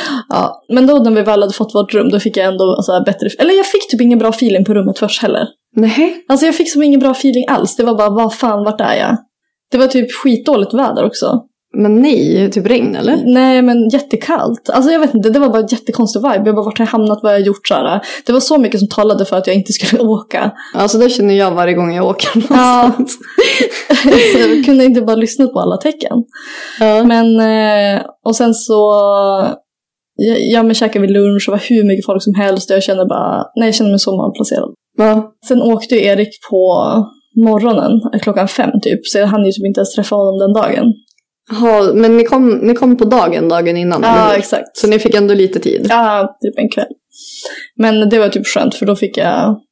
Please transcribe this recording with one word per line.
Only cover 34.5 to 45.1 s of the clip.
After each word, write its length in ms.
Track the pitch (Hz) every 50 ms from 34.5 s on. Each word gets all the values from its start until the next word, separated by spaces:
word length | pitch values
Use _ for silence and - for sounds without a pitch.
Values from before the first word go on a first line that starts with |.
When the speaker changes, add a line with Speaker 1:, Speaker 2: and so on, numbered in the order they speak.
| - - - - - _ _ _ _
Speaker 2:
Ja. 340 | - 214 220 214 220 214 - _ _ -
Speaker 1:
Sen 140 | - 254 240
åkte 340 | 233 233 226 214 220 - 254
ju 60 | 220
Erik 280 | 196 202 196 202 214 214 - - - -
på 340 | 208 190 185 185 175 180 - - - 220 208 - - _ _ _ - 226 226
morgonen, 460 | 220 214 208 214 240 220 - - - 226 226 220 - - 208
klockan 260 | - 214 202 196 196
fem 240 | 190 - - 226 - - 208
typ. 180 | - 226 175 - -
Så 100 | - -
jag 100 | 202 208
hann 180 | 202 208 208 202
ju 60 | 190
typ 140 | 190 208 196
inte 140 | 196 202 196
ens 160 | 196 196 -
träffa 200 | 214 202 - 208
honom 240 | 202 196 196 190 190
den 140 | 196 196 208 220 214
dagen. 220 | - - - - 240 208 - _ _ _ _ _ _ _ _ _ -
Speaker 2:
Jaha, 420 | 220 214 240 233 220 208 196 185 -
men 240 | 208 226 226 226
ni 60 | 233 233
kom, 260 | 233 269 262 254 240
ni 240 | 208 - - 226 240
kom 220 | 240 269 254 240
på 80 | 247 226
dagen, 440 | 208 247 240 185 170 170 156 160 165
dagen 280 | 165 170 170 170 170
innan, 220 | 175 175 175 175 - -
Speaker 1:
Ja, 120 | 226 226
Speaker 2:
eller 140 | 220 220 214
hur? 60 | 208 202
Speaker 1:
exakt. 380 | 196 - - - - - -
Speaker 2:
Så 100 | - -
ni 120 | 214 214 220
fick 160 | 220 226